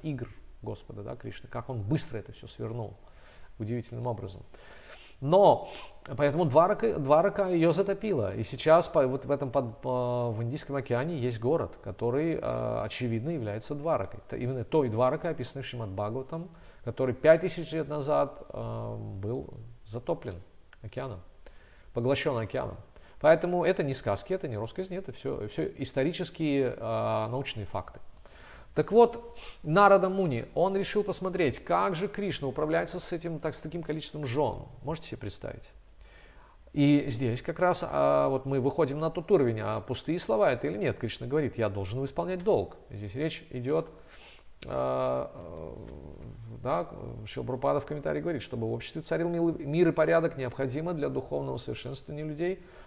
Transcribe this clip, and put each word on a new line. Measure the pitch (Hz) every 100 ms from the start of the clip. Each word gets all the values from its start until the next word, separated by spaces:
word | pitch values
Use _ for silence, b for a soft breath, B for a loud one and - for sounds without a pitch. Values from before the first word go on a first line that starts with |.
игр | 156 135 120 - - -
Господа, | 110 104 - 104
да, | 104 123
Кришны, | 117 101 -
как | 117 120
он | 127
быстро | 101 139 - 110
это | -
все | - 117
свернул | - 113 117 104 98 - B B B B -
удивительным | 110 120 120 120 120
образом. | 110 101 - - - B B B B B B
Но, | 135 185 190 123 - B B B - 135
поэтому | 147 147 170
Дварака, | 127 175 208 226 190
Дварака | 135 151 190 196
ее | 190 175 165
затопила. | 160 196 196 220 165 101
И | 107
сейчас | 113 135 156 160 170
по, | 165 131
вот | 135 123
в |
этом | 139 139
под-, | 139 120 113
по-, | 131 127 123 123 120
в | 110
Индийском | 117 147 - 139
океане | 127 120 151 170
есть | 123 117
город, | 117 160 110 -
который, | - 104 117 131 165 160
э, | 113 120 117 113
очевидно | 110 - 123 113 131
является | 165 110 104 -
Дваракой. | 147 151 147 98 - -
Это | 123
именно | 120 131
той | 110 160 131
Дваракой, | 110 127 156 170
описанной | 151 120 139
в | 123
Шримад | 120 107
Бхагаватам, | 95 104 120 131 165 180 - B B
который | - 117 131
пять | 120 151 165
тысяч | 180 175 160
лет | 160 143
назад, | 147 139 147 143 - -
э, | - 113 113 113 110 110 101
был | 104 127 - - - - -
затоплен | 113 - 165 123 87 - - - -
океаном, | 107 - 131 95 - - - b b b b
поглощен | - 120 139 156 123
океаном. | 110 - - 90 - - B B
Поэтому | 151 165 175 180 160
это | 185
не | 151
сказки, | 131 - 101 -
это | 185 156
не | 107
россказни, | 113 - 185 180
это | 160
все, | 120 135 135 104
все | - 151 -
исторические, | 123 - 139 175 170 - 156 139 127 -
э, | 113 113 110 110 110
научные | 123 139 - 101
факты. | 95 - - - - - B B B B
Так | - 151
вот, | 214 233 233 - - B B
Нарада | 156 170 202 196 190
Муни, | 190 180 120 -
он | - 180 196
решил | 196 214
посмотреть, | 202 175 185 180 156 120
как | - 170 196 165
же | 196
Кришна | - 202 139 139
управляется | 123 156 165 170 180
с | -
этим, | 170 165 160
так, | 160 -
с |
таким | 156 170
количеством | 156 156 - 151 143
жен. | 127 135 - - -
Можете | 131 160 -
себе | -
представить? | 104 - - - - - - - B B B B B B -
И | 147 143 147 143
здесь | 117 127 120
как | - 156
раз, | 180 175
а, | 165 143 139 143 139
вот | 135 135
мы | 139
выходим | 127 - 147 147
на | 160
тот | 170 156
уровень, | 190 127 110
а | 107 110
пустые | - 123 - 170
слова | - 220 190
это | 123 147
или | 196
нет. | 165 107
Кришна | 117 - 120
говорит: | 147 135 -
«Я | 107
должен | 101 95 117
исполнять | 135 - 175 185
долг». | 185 156 180 - -
Здесь | 107 101 107
речь | 160 - -
идет, | 123 123 156 165 - B B B B B -
а, | - 131 131 131 131 127 -
а, | - 87 82 80 - - 67 71 73 - - 113 113
да, | 120 160 175 - 120 117 110
Шрила | - 120
Прабхупада | 127 139 143
в | 143
комментарии | 151 147 151
говорит: | 160 151
«Чтобы | - 120 113
в |
обществе | 120 - 160
царил | 160 160 170
мил-, | 170 170 156
мир | 139 156 170
и |
порядок, | 160 156 165 165 -
необходимо | 127 - 135 127 165
для | 170 143
духовного | 131 131 147 139 127
совершенствования | - 120 127 135 - 147
людей, | 156 151 175 185 B B